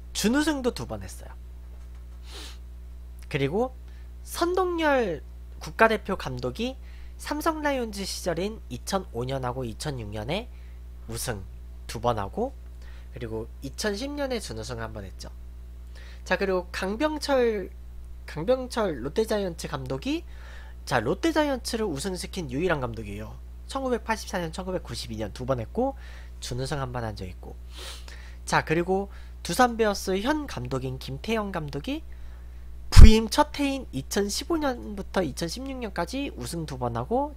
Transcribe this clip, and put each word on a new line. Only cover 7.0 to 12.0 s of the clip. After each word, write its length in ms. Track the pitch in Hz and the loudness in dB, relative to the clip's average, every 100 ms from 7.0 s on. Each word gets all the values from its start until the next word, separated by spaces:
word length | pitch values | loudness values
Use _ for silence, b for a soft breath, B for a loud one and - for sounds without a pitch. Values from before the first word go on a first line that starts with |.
| B B | B B
삼성 440 | - 294 330 311 | -6 -2 0 0
라이온즈 420 | 294 269 233 196 | 0 0 -2 -6
시절인 560 | 190 - 180 160 196 220 - | -8 -6 -4 -2 -4 -6 -12
이천오 540 | 123 - 196 185 117 | -12 -4 -4 -4 -6
년하고 400 | 127 135 123 123 | -4 -4 -4 -4
이천육 460 | 123 107 156 131 107 | -6 -6 -6 -6 -6
년에 400 | 107 110 185 - B B B B - - | -6 -4 -4 -6 B B B B -16 -10
우승 360 | 113 - 104 95 - - - - | -8 -6 -6 -8 -14 -14 -14 -10
두 140 | 117 | -2